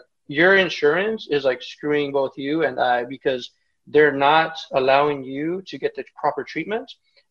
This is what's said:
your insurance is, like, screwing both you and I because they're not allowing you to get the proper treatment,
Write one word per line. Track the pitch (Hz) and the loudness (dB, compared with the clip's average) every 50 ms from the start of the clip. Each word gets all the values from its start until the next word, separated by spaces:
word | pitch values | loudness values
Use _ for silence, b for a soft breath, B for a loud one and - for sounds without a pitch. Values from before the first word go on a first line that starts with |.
| - _ _ _ _ | -12 _ _ _ _
your | - 139 147 170 185 196 | -6 0 2 4 6 6
insurance | 190 185 156 - - 147 147 156 180 196 220 220 214 - - | 4 4 0 -2 0 2 2 2 2 0 -2 -4 -6 -4 -2
is, | 147 143 135 | -2 0 0
like, | 135 123 123 | 0 -2 -2
screwing | - - - _ - 147 147 147 143 139 | -8 -16 -14 _ -4 -2 -2 0 -2 0
both | 139 139 135 127 - | -2 -2 -2 -2 -4
you | - 135 139 151 165 156 | -8 -6 -4 -2 0 -2
and | 131 127 127 | -2 -2 -2
I | 127 123 123 120 120 | 0 0 0 -2 -2
because | 120 139 127 _ 143 131 123 120 - _ _ _ _ _ _ _ | -6 -12 -6 _ -4 -4 -4 -8 -14 _ _ _ _ _ _ _
they're | - 123 147 151 147 135 139 139 143 | 0 4 4 4 4 4 2 4 4
not | 156 160 160 160 - - - - | 4 4 2 0 -4 -10 -12 -4
allowing | 180 139 131 135 135 139 147 147 147 139 | -2 0 4 4 4 4 4 2 -2 -4
you | 131 131 135 139 151 165 180 196 190 | -8 -10 -8 -6 -6 -6 -6 -8 -10
to | - 147 135 | -12 -12 -8
get | 151 143 - | -8 -8 -6
the | 135 127 - _ - | -8 -14 -14 _ -4
proper | - 147 139 202 | -4 -4 -4 -4
treatment, | 185 - - - - 196 208 240 269 - - _ _ _ _ _ _ _ | -8 -8 -8 -8 -6 -6 -6 -8 -8 -10 -20 _ _ _ _ _ _ _